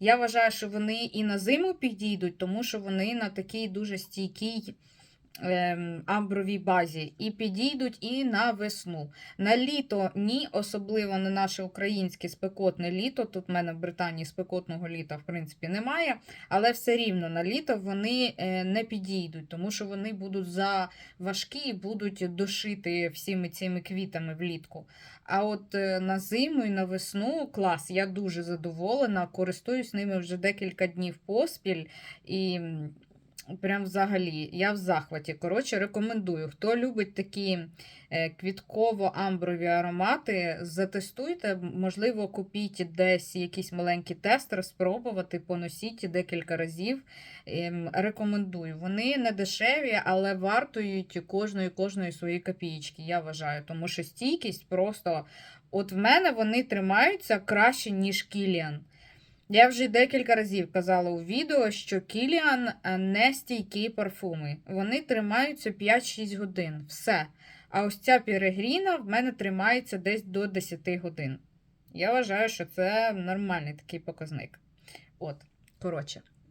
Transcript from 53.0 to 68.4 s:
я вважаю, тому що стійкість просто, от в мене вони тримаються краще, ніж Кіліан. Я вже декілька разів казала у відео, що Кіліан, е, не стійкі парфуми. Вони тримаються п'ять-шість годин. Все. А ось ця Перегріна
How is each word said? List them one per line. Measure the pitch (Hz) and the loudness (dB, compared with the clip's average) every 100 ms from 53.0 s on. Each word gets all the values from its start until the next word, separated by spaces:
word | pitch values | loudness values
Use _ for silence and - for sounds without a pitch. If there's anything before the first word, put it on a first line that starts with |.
я | 160 175 | -2 -2
вважаю, | 156 156 151 147 147 | -2 -6 -4 -4 -6
тому | 165 175 | -6 -4
що | - | -4
стійкість | 165 - 254 339 220 - - | -6 -2 0 0 -2 -6 -2
просто, | 185 202 208 180 160 - - - - - | 2 2 0 -2 -2 -4 -18 -20 -20 -4
от | 190 196 | -2 0
в | 185 | 4
мене | 220 311 359 | 8 8 6
вони | 226 214 240 | 4 2 2
тримаються | 254 202 190 202 302 392 - 208 | 2 0 4 6 6 4 0 0
краще, | 196 208 233 262 220 | 2 6 6 6 -2
ніж | 190 196 196 | 0 0 0
Кіліан. | - 202 196 175 156 147 - - - - - - - | -4 -2 0 0 -2 -8 -12 -20 -20 -20 -20 -18 4
Я | 208 247 | 10 10
вже | 240 254 | 10 4
декілька | 233 254 269 233 | 6 6 4 4
разів | 226 208 196 170 | 4 4 0 0
казала | 185 180 180 175 | 0 4 4 4
у | 170 | 0
відео, | 170 240 311 285 214 | -2 -2 2 4 4
що | 202 - 190 | 2 -2 -4
Кіліан, | 190 214 262 330 302 254 240 - | -2 -2 2 4 4 4 0 -4
е, | 185 185 | -2 0
не | 190 202 254 | 2 6 4
стійкі | 269 - 233 196 208 220 | 4 -4 -6 -4 -4 -2
парфуми. | 226 196 - 190 160 147 151 - | -2 -4 -4 -6 -4 -6 -8 -6
Вони | 190 202 269 | -2 0 -2
тримаються | 294 226 208 226 285 294 214 | 0 0 2 2 2 -2 -6
п'ять-шість | 196 202 240 240 - 214 | -2 4 4 4 -6 -6
годин. | 196 196 180 165 151 147 | -4 -4 -4 -4 -4 -10
Все. | - - 185 156 - - - - | -4 0 2 0 -10 -20 -20 -4
А | 196 | 0
ось | 202 202 | 0 0
ця | - 247 | 6 6
Перегріна | 240 196 | 6 2